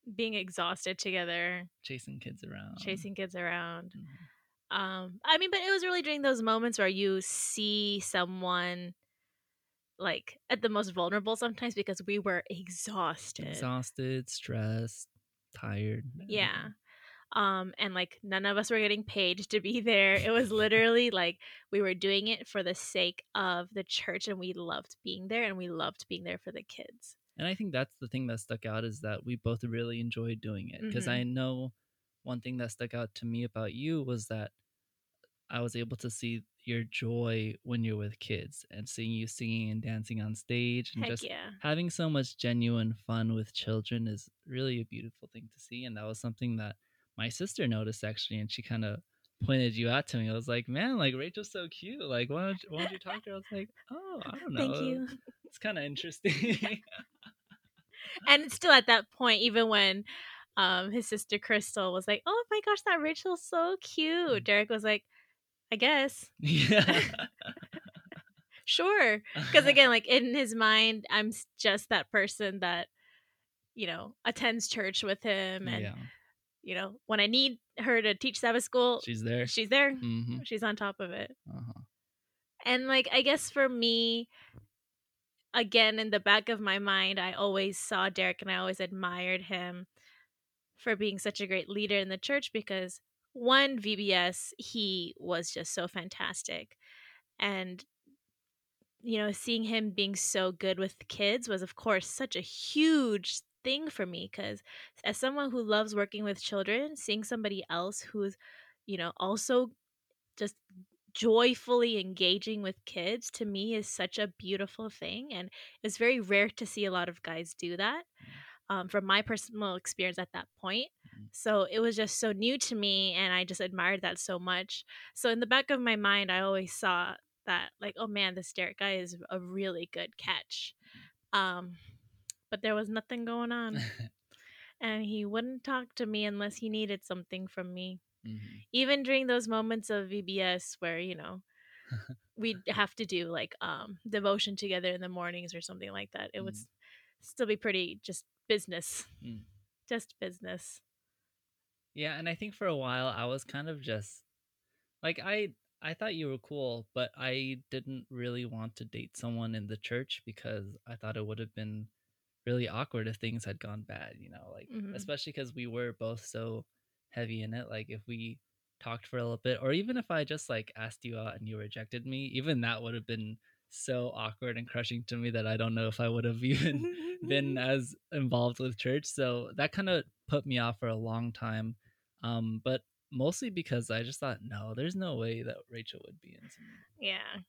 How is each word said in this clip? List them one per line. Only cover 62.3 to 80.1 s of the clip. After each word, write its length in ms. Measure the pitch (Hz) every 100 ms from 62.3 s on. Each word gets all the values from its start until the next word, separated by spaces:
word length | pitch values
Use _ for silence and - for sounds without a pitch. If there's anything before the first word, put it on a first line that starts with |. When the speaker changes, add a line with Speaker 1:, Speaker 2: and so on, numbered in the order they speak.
| 440 466
Speaker 1:
my 120 | 427
gosh, 160 | 427 403
that 180 | - 339
Rachel's 420 | 302 320 381 349
so 340 | - 339 339 381
cute," 640 | - - 311 339 339 220
Speaker 2:
Mm. 20 |
Speaker 1:
Derek 240 | - 208 214
was 140 | 226
like, 220 | 214 208 _ _ _ _ _ _ _
"I 60 | 220
guess." 540 | 240 294 269 - -
Speaker 2:
<laughs> 40 | -
Yeah. 880 | 147 160 135 208 - - - - -
Speaker 1:
<laughs> 20 | _ - - - - - - - - _ _ _ -
Sure. 560 | - - 359 415 247 214 - - 135
'Cause 140 | 302 285
again, 220 | 277 269
Speaker 2:
<laughs> 0 |
Speaker 1:
like, 180 | 226 -
in 260 | 254 240
his 220 | 277 247
mind, 500 | 226 220 220 226 220 214
I'm 180 | 208 214
s-, 160 | - - -
just 320 | 220 202 -
that 220 | 202 -
person 480 | 214 196 - 202 190
that, 300 | 180 175 - _ _ _ _ _ _ _ _
you 120 | - 190
know, 280 | 165 196 -
attends 420 | - - 247 226 -
church 340 | 226 196 190
with 200 | 202 202
him. 440 | 226 196 185 185 131
And, 180 | 110
Speaker 2:
Yeah. 100 | 104 123 123 - _ _ _ _
Speaker 1:
you 120 | -
know, 240 | 180 190 220 -
when 120 | 214
I 60 | 208
need 320 | 247 269 233 _ -
her 220 | 247 233
to 140 | 214
teach 240 | 196 262 214
Sabbath 240 | 233 233
school, 380 | - 254 247 240
Speaker 2:
She's 200 | - 113
there. 240 | 113 120 123
Speaker 1:
she's 220 | - 214
there. 260 | 269 277
Speaker 2:
Mm-hmm. 440 | 262 170